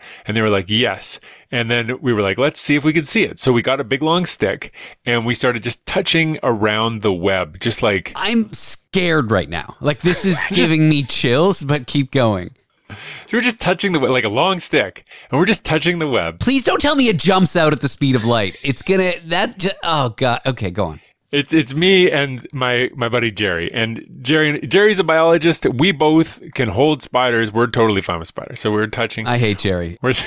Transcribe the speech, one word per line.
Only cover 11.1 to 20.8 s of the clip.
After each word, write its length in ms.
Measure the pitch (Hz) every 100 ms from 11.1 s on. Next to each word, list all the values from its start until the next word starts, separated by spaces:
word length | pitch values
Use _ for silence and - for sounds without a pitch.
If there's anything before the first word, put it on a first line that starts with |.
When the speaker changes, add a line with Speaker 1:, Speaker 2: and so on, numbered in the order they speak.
| - 127 127 185 185
Speaker 2:
but 240 | 139 147 123
keep 240 | 143 135
going. 400 | 135 117 98 90 - _ _ -
Speaker 1:
So 60 | 104 - - -
we're 80 | 226
just 180 | 240 220
touching 320 | 175 180 202
the 80 | 165
web, 120 | 123
like 120 | 127
a 60 | 113
long 300 | 110 175 185
stick, 440 | - 151 98 - - - -
and 80 | 135
we're 60 | 190
just 200 | 214 -
touching 340 | 160 165 175
the 80 | 151
web. 320 | 113 82 82
Speaker 2:
Please 240 | - 269
don't 180 | - 381
tell 140 | 294 294
me 140 | 240
it 80 | 175
jumps 380 | 175 190 180 180
out 160 | 156
at 80 | 147
the 80 | 139
speed 260 | - 139 127
of 80 |
light. 340 | 110 117 98 -
It's 180 | 143 135
gonna, 320 | - 190 180 175 165
that 320 | 170 214 -
ju-, 120 | 185 -
oh 260 | - 156 123
God. 300 | - 127 117 139
Okay, 240 | 120 95
go 140 | 85